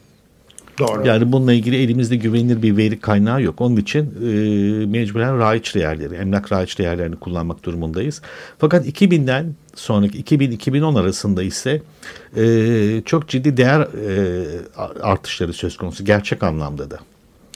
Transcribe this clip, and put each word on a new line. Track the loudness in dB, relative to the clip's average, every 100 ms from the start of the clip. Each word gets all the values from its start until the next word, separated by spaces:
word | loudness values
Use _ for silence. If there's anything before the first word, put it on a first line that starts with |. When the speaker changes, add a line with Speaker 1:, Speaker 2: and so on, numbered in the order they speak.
| _ _ _ _ _ -20 -16 -4
Speaker 1:
Doğru. | -2 0 2
Speaker 2:
Yani | 2 2
bununla | 2 4
ilgili | 2 2 0
elimizde | 0 0 0 0
güvenilir | 0 0 2 2
bir | 2 4
veri | 2 0
kaynağı | 0 2 2 2
yok. | -2 0
Onun | 0 2
için, | 0 -2
e, | -2 -4 -2 0 0 2 2 0 0
mecburen | -2 -2 -2 0 2
raiç | 2 2 0
değerleri, | -2 -2 -4 -6
emlak | -6 -2 -2 0
raiç | -2 -2 -2
değerlerini | -2 -2 -4 -6
kullanmak | -6 -6 -4 -6
durumundayız. | -8 -6 -4 -4 -4 -6 -12 -20 -18 -2
Fakat | 2 2 0
iki | 2 4
binden | 4 2 0 -2 -10 _
sonraki | -14 -2 2 2 -2
iki | 0 2
bin, | 2
iki | -2 -2
bin | 0
on | 2
arasında | 2 2 0 -2 0
ise, | -2 -4 -2 -4 -6 -20 -20 -20 -10 0
e, | 4 4 4 2 2 0
çok | 0 -2 0
ciddi | -2 0 4
değer, | 4 4
e, | 2 -4 -4 0 0 0 -4 -8 -12 -10 -10 -6
artışları | 0 0 -2 -6 -4
söz | -4 -6 -6
konusu | -8 -6
gerçek | 2 2 2 -2
anlamda | -2 -2 -6 -8 -12
da. | -14 -18 _ _ _ _